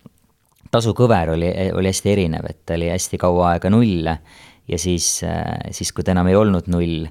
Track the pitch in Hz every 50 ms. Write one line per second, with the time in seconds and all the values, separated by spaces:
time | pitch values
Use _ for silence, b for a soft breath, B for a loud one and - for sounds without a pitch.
0 | _ - - _ _ _ _ _ _ _ _ _ _ - - 120 113 113 98 -
1 | 123 117 113 92 82 80 80 82 85 87 90 - 95 92 82 90 92 95 95 -
2 | - 101 104 101 92 80 80 80 80 82 82 - _ - 85 85 85 85 85 92
3 | - - - - - 90 87 90 87 87 85 85 - 95 104 113 120 110 92 85
4 | 80 80 80 78 B B B B B B B B B - 82 85 82 92 87 85
5 | - - - - - 85 85 82 80 82 80 78 - - 87 - 87 - - -
6 | 87 - 92 90 90 92 92 101 110 107 95 87 - 92 87 87 87 85 82 80
7 | 80 78